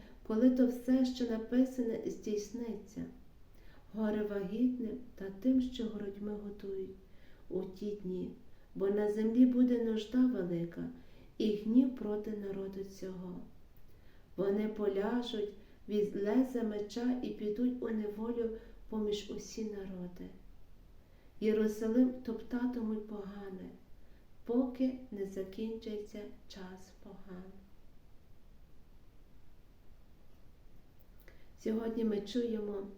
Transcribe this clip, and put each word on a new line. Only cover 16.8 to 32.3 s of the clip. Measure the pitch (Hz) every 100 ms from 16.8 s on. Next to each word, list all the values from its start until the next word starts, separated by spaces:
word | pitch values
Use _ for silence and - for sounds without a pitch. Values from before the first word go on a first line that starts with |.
| - 233 247 247
і | 208
підуть | 208 214 208 247 247
у | 240
неволю | 220 208 208 226 233 226 220 - - -
поміж | 220 208 202 -
усі | 175 - -
народи. | 208 202 190 185 180 - 185 - - - - - - - - - - -
Єрусалим | 214 214 214 - 226 240 254
топтатимуть | - - 214 - 247 247 233 214 214 -
погани, | 208 190 202 196 185 180 - - - - - - -
поки | - 240 262 - 262 - -
не | 202 196
закінчиться | 190 190 214 220 226 226 208 208 214 208 - -
час | 196 190 185 - -
поган. | 208 185 202 180 185 - - - - - - - - - - - - - - - - - - - - - - - - - - - - - - - - - - - - - - - - -
Сьогодні | 220 220 226 233
ми | 220 202
чуємо | 202